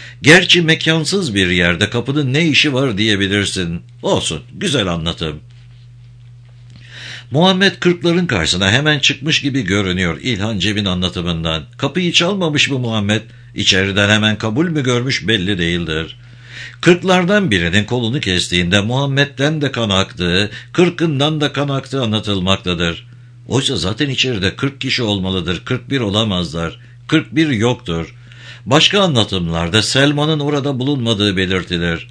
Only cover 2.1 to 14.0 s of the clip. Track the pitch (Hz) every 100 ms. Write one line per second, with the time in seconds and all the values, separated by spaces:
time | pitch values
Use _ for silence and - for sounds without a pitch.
2.1 | 143 135 139 170 131 151 127 135 95 110
3.1 | 101 98 101 95 95 87 85 - - -
4.1 | 143 - 78 - - 202 131 95 85 82
5.1 | 82 80 76 - - - - - - -
6.1 | - - - - - - - - - -
7.1 | - - 135 180 185 196 - 175 170 170
8.1 | 170 175 101 78 87 95 120 151 147 -
9.1 | 135 143 - 139 131 92 101 95 90 90
10.1 | 73 101 101 107 107 95 104 98 90 90
11.1 | 92 87 82 80 80 71 - 135 185 175
12.1 | - 175 202 170 147 - 135 120 110 101
13.1 | 110 - - - - 101 95 98 98